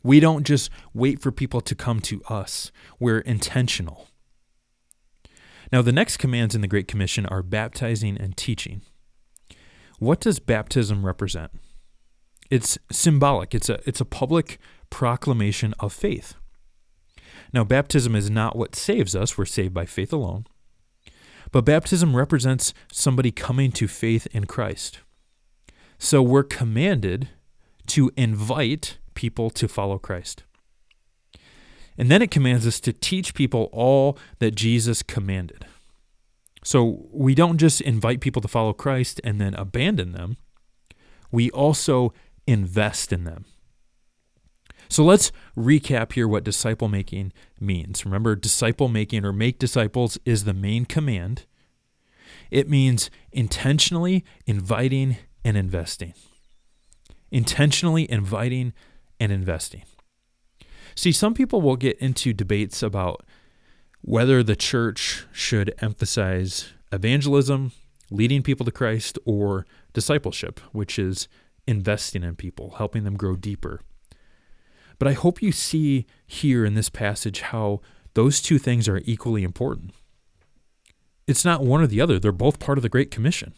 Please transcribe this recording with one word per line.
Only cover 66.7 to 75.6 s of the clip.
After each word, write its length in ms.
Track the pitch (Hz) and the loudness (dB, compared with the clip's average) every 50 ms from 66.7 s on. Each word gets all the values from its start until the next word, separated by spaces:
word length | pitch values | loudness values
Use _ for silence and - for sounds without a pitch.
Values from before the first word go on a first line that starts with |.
| - - _ _ | -18 -20 _ _
evangelism, 800 | - 92 92 110 127 143 139 143 143 139 131 131 143 135 135 123 - - - _ _ _ _ _ | -6 -2 0 2 2 2 2 4 4 4 4 2 0 -2 -2 -6 -8 -12 -20 _ _ _ _ _
leading 320 | 101 101 110 117 139 139 | -2 0 0 2 2 0
people 240 | 123 - 135 - 123 | 0 0 -2 -2 -2
to 40 | 120 | -6
Christ, 480 | - - 127 113 110 110 - - - - _ | -4 -2 -2 -2 -2 -2 -6 -6 -10 -6 _
or 420 | 120 107 101 101 101 98 92 90 _ _ _ _ _ | -2 0 0 0 0 -2 -4 -6 _ _ _ _ _
discipleship, 680 | - 117 - - 147 143 - 95 - - - 85 - - - - | -6 -6 -2 0 0 0 -2 -4 -8 -6 -10 -10 -12 -16 -20 -12
which 260 | - 107 101 - - - | -8 -8 -8 -6 -4 -4
is 280 | 98 92 95 - - _ _ _ _ _ _ _ _ | -2 -2 -4 -6 -8 _ _ _ _ _ _ _ _
investing 560 | - 117 104 92 104 104 101 - - - 98 | -2 -2 -2 0 -2 -2 -2 -4 -8 -6 -6
in 140 | 87 85 82 | -6 -6 -8
people, 380 | - - 90 - - - 92 - | -8 -12 -12 -12 -12 -16 -16 -8
helping 280 | - 107 101 - 113 104 | -6 -6 -4 -4 -4 -4
them 120 | 101 101 | -4 -4
grow 180 | 98 104 95 92 | -2 -2 -2 -4
deeper. 460 | 92 - 107 101 - - - - - - - - - _ _ - _ _ _ _ _ _ _ - _ _ _ _ _ _ _ - _ | -4 -6 -8 -8 -6 -8 -10 -10 -12 -16 -20 -20 -20 _ _ -20 _ _ _ _ _ _ _ -20 _ _ _ _ _ _ _ -6 _
But 100 | 127 139 | 0 0
I 40 | |
hope 300 | 135 - - 175 175 - | 2 4 2 0 0 2
you 80 | 220 202 | -2 0
see 560 | - - | 0 0